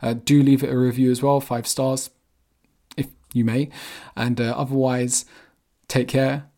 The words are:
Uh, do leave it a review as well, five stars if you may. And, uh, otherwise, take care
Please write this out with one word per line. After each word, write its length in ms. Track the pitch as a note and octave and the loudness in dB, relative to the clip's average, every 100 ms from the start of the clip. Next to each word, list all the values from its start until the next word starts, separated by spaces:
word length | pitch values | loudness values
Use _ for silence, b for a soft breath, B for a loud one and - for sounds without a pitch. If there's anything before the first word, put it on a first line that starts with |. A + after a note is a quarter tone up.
Uh, 120 | A#2+ | -4
do 300 | A#2 - C#3+ | -4 4 6
leave 180 | C#3 C3+ | 6 4
it 80 | C#3 | 2
a 80 | B2+ | 0
review 320 | B2+ B2 B2+ | 0 2 2
as 140 | B2 | 2
well, 160 | C#3 C#3 | 2 0
five 260 | C#3 A#2+ A2+ | 0 -6 -4
stars 440 | - C3 C3+ - _ _ _ _ _ _ _ _ - | -2 -2 -2 -6 _ _ _ _ _ _ _ _ -8
if 100 | C#3 - _ | -8 -8 _
you 120 | B2 A2+ | -2 0
may. 240 | A#2 C#3+ B B B B - | 0 -4 B B B B -6
And, 260 | A#2+ A#2+ | -4 -2
uh, 120 | A#2 A#2+ | -2 -2
otherwise, 680 | C3+ C3+ C3 B2+ B2 B2 - b b b _ _ _ | -2 0 0 0 -2 -4 -6 b b b _ _ _
take 220 | C3+ B2 | -2 0
care 400 | C3+ C3+ C#3 C#3+ | 0 0 -2 -8